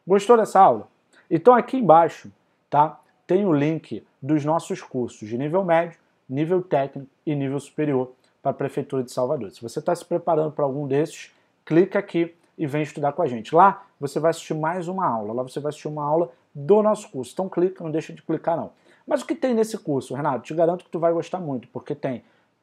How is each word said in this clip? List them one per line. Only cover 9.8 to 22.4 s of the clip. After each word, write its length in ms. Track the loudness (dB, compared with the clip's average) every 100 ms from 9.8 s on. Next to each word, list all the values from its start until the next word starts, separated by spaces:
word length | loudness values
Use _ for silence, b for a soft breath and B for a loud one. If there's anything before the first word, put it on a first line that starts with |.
tá 140 | -4
se 100 | -4
preparando 480 | -4 -4 0 0 0
pra 120 | -2
algum 220 | -4 -2 -2
desses, 460 | 0 -2 -6 -20 _ _ _
clica 340 | 0 4 4 0
aqui 360 | -2 -2 -2 _ _ -8
e 100 | -4
vem 160 | -4
estudar 300 | -4 -2 -4
com 100 | -2
a 40 | -4
gente. 280 | -4 0
Lá 300 | 6 6 4 B -10
você 220 | -6 0
vai 100 | 0
assistir 240 | -2 -6
mais 340 | -4 -4 -4 -6
uma 180 | -4 -2
aula. 260 | -2 -6
Lá 100 | -6
você 160 | -6 -6
vai 120 | -8
assistir 180 | -8 -10
uma 160 | -6
aula 260 | 0 0 0 b b
do 280 | -8 4 4
nosso 280 | 4 0 -6
curso. 220 | -10 -10
Então 160 | -8 -6
clica, 340 | -2 -2 -4
não 80 | -6
deixa 220 | -6 -6
de 80 | -14
clicar 360 | -6 -4 -2 -4
não. 160 | -6 _ b b -6
Mas 160 | -4
o 40 | -4
que 80 |
tem 200 | -4 0
nesse 240 | 0 -2 -4
curso, 360 | -4 -4 -4
Renato? 260 | -6 -4 -4
Te 120 | -4
garanto 320 | 0 0 0
que 60 | -6
tu 80 | -2
vai 140 | 0
gostar 280 | 0 -4 -8
muito, 260 | -6 -8 -10
porque 260 | -14 -10
tem 280 | -8 -8 -10 _ _